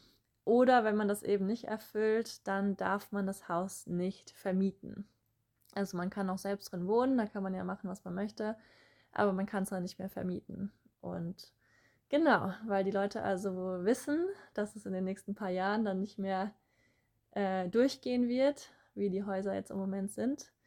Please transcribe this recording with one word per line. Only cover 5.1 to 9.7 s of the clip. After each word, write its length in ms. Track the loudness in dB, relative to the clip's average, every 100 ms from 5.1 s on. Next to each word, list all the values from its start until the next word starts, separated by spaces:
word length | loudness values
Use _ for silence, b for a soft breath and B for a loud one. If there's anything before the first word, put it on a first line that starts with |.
| _ _ _ _ _ _ -4
Also 220 | -4 -2
man 120 | -4
kann 200 | -2 -2
auch 80 | -2
selbst 340 | -4 -6 -6
drin 160 | -6 0
wohnen, 300 | 2 4 2
da 80 | 0
kann 180 | -4
man 100 | -4
ja 100 | -4
machen, 260 | -4 -6 -6
was 140 | -8
man 100 | -8
möchte, 420 | -4 -6 -4 -6 -6 b b b b b
aber 220 | 0 2
man 120 | 2 -2
kann's 240 | -2
dann 140 | -2